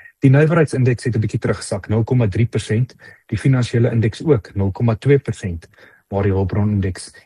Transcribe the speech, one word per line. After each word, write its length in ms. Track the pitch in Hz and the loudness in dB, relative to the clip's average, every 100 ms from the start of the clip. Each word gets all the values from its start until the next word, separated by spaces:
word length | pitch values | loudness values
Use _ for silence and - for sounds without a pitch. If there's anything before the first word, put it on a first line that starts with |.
| - _ | -20 _
Die 100 | 139 | 4
nywerheidsindeks 760 | 135 156 170 151 139 127 120 131 | 6 4 2 2 2 0 0 -2
het 80 | 117 | -2
'n 60 | |
bietjie 160 | - 117 | -2 -4
teruggesak, 480 | 117 107 - 104 - | -4 -6 -6 -10 -2
nul 160 | 107 | -2
komma 240 | 110 127 110 | 0 0 0
drie 180 | 90 117 | 0 -2
persent, 500 | 113 - 107 127 - - - _ | -2 -2 -2 -2 -6 -20 -20 _
die 100 | 107 | -2
finansiële 540 | 139 131 120 120 117 | 2 2 0 0 2
indeks 300 | 120 110 - | 2 0 -2
ook 300 | 165 127 - 98 | 0 0 0 -4
nul 160 | 98 | -4
komma 240 | 95 117 107 | 0 -2 0
twee 220 | 135 143 | 2 2
persent, 520 | - 104 101 82 - _ - _ _ | 0 -8 -8 -10 -12 _ -20 _ _
maar 140 | 98 | -2
die 80 | 101 | 0
hulpbronindeks 840 | 95 95 104 104 104 95 92 - - | 0 0 0 0 0 -2 -6 -14 -20